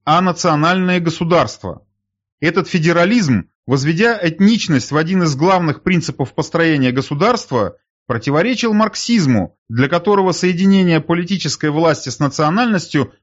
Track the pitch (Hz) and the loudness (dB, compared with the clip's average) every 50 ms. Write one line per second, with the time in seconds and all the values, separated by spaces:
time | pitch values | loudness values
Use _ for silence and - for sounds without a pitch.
0 | - 147 151 175 190 185 165 - - 175 156 147 151 170 180 190 185 180 180 180 | -2 0 0 2 2 0 -2 -2 0 0 0 2 2 0 0 0 0 0 0 0
1 | 170 165 160 - 180 160 180 165 131 113 - - - 92 - - _ _ _ _ | -2 -2 -4 -2 -2 0 2 2 0 0 -4 -12 -12 -12 -12 -12 _ _ _ _
2 | _ _ _ _ _ _ _ - 147 165 165 190 175 - - 175 156 170 170 170 | _ _ _ _ _ _ _ -4 -4 -2 0 -2 -2 -2 -2 0 0 2 2 2
3 | 170 190 233 247 202 139 123 98 - _ _ _ - - 127 139 135 151 165 160 | 2 2 2 2 2 2 0 0 -2 _ _ _ -6 -2 -2 -2 0 0 0 2
4 | 220 233 233 202 180 170 165 - 190 208 233 214 - - 156 127 - - 139 151 | 2 0 0 0 -2 -4 0 2 4 4 4 2 0 0 0 -2 0 -2 -2 -2
5 | 160 165 190 185 175 160 143 131 156 185 190 185 175 156 143 - - 180 185 170 | -2 0 0 0 0 0 0 0 2 2 2 2 0 -2 -4 -2 -2 0 0 0
6 | 160 - 135 - 139 117 - - 143 - - 165 165 165 160 143 131 127 123 135 | -2 -4 -6 -6 -6 -6 -4 -8 -6 -4 -2 0 0 2 2 2 0 0 0 -2
7 | 135 - 147 139 180 226 247 220 - - 139 120 101 87 - _ _ _ _ _ | -4 -4 -2 0 0 0 0 0 -4 -4 -2 -2 -2 -2 -6 _ _ _ _ _
8 | _ - 123 113 - 143 139 151 180 240 262 208 - 226 214 208 220 214 - - | _ -8 -6 -4 -2 0 0 0 0 0 -2 -2 0 0 2 2 0 0 -2 -6
9 | - - 233 220 165 135 123 107 87 - _ _ _ - 117 117 135 143 170 170 | -2 0 2 2 4 2 2 2 0 -4 _ _ _ -6 -2 0 0 0 0 0
10 | 170 214 202 196 190 185 165 - - 180 185 165 190 196 196 196 185 175 165 156 | 0 2 2 2 2 0 0 0 0 -2 0 2 2 4 4 4 4 4 2 0
11 | - - 170 175 180 175 202 175 - 151 - - - 151 147 156 170 165 147 143 | 0 0 -2 -2 -2 -4 -4 -4 -4 -6 -6 -4 -4 -2 0 2 2 2 0 0
12 | - 135 120 - 151 139 135 - 156 151 165 220 247 233 214 175 - - - 151 | -4 -10 -6 -2 -4 -2 -2 0 -2 0 0 0 0 0 0 -2 -4 -2 -2 -2
13 | 127 - _ _ | -2 -2 _ _